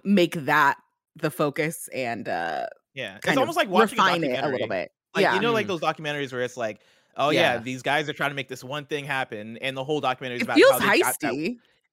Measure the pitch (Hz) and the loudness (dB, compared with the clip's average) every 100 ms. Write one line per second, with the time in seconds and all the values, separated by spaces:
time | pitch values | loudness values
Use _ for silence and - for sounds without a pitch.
0 | 190 202 175 170 135 147 139 - _ _ | 2 4 4 0 2 4 4 2 _ _
1 | _ - 151 - 147 139 156 165 - 120 | _ -6 -4 0 -2 0 -4 -4 -10 -6
2 | 123 117 110 90 85 73 58 - _ 135 | -4 -4 -4 -4 -2 -4 -6 -10 _ -10
3 | 113 95 160 170 294 339 269 180 220 233 | -10 -6 0 2 2 0 0 4 2 4
4 | 190 175 151 123 147 123 104 95 82 _ | 2 4 0 -2 -2 -2 -2 -4 -6 _
5 | _ 165 180 117 233 226 208 175 156 156 | _ 2 2 4 2 0 0 -4 -4 -4
6 | 156 147 139 123 123 127 113 95 _ _ | -4 -4 -4 -4 -6 -4 -6 -6 _ _
7 | _ - 139 - 160 120 117 131 131 147 | _ -2 2 4 4 2 -4 -6 -2 -2
8 | 147 143 143 143 131 123 127 147 143 147 | -2 -2 -4 -4 -8 -10 -10 -10 -6 -8
9 | 139 135 131 110 107 117 135 135 131 151 | -4 -4 -4 -8 -12 -8 -6 -6 -2 -2
10 | 135 131 131 123 220 127 494 523 202 226 | 0 -2 -4 -6 -2 6 6 6 4 2
11 | 294 - - 277 302 240 _ _ _ | 2 0 -2 -4 -4 -6 _ _ _